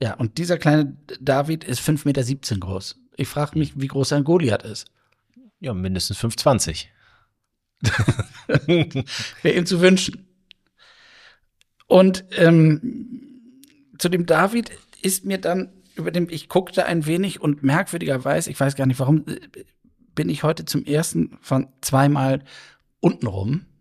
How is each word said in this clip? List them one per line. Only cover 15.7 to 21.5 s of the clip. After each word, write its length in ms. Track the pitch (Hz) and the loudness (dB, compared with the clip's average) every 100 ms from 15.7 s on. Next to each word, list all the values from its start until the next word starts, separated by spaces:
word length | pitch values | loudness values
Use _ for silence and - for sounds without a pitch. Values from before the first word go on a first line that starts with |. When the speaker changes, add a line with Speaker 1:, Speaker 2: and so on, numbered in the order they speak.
| _ _ | _ _
Speaker 1:
über 160 | - 165 | -8 -4
dem, 180 | 175 170 | -2 -4
ich 200 | 156 - | -6 -2
guckte 380 | 185 185 - - | -2 0 -2 0
ein 200 | 170 151 | -2 0
wenig 340 | 175 196 - | -2 -2 -2
und 220 | 151 143 | -2 0
merkwürdigerweise, 880 | 135 160 196 170 160 131 139 156 160 | 2 0 0 -6 -4 -4 -2 -2 -4
ich 80 | 143 | -2
weiß 160 | 139 | -2
gar 120 | 139 131 | 0 -2
nicht 120 | 127 | 0
warum, 260 | 131 156 - | 2 2 0
äh, 100 | - - - - _ _ _ _ | -10 -14 -20 -20 _ _ _ _
bin 140 | - 165 | -6 -4
ich 140 | 147 | -2
heute 220 | 156 160 | -2 -2
zum 200 | 156 143 | -4 -4
ersten 540 | 143 147 165 165 165 - | -2 -2 -2 -2 -4 -6
von 280 | - | -2